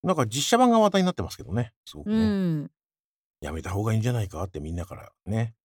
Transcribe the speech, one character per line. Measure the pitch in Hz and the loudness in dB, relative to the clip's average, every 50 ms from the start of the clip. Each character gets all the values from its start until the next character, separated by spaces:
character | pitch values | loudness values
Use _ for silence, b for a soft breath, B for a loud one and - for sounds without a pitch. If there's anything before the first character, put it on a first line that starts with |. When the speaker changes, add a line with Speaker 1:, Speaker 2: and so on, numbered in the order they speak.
Speaker 1:
な | - 170 185 | 0 0 2
ん | |
か | 156 127 | 2 2
実 | 107 104 135 143 - | 0 0 -4 0 2
写 | 240 233 | 4 6
版 | 254 247 | 6 6
が | 233 226 | 6 6
話 | 214 202 | 6 6
題 | 190 196 | 4 4
に | 185 | 2
な | 180 | 2
っ | - | 0
て | - | -2
ま | 95 - | -6 -8
す | - | -8
け | - - | -12 -10
ど | - | -4
ね、 | 87 117 120 113 _ _ _ | -2 -2 -2 -4 _ _ _
す | - - | -18 -16
ご | 76 | -12
く | 76 202 | -6 -2
ね。 | 214 | 0
Speaker 2:
う | 220 | 2
ん。 | 220 214 202 196 185 175 160 151 143 - _ _ _ _ _ _ _ _ _ _ _ _ _ _ | 2 2 2 2 0 0 0 -2 -4 -8 _ _ _ _ _ _ _ _ _ _ _ _ _ _
Speaker 1:
「や | - 73 | -10 -8
め | 76 80 | -8 -8
た | 69 90 | -8 -4
方 | 90 98 104 | -4 -2 0
が | 113 | 0
い | 110 | 0
い | 110 | 0
ん | |
じ | 107 123 | 0 0
ゃ | |
な | 123 120 | -2 -2
い | 107 87 | -4 -6
か」 | - 78 | -6 -8
っ | 90 92 | -8 -8
て | _ 76 | _ -10
み | 73 78 | -8 -6
ん | 82 | -6
な | 87 85 | -6 -6
か | - - | -8 -10
ら | - - - _ _ _ | -16 -16 -20 _ _ _
ね。 | 90 101 113 117 113 113 _ | -6 -4 -2 -4 -4 -6 _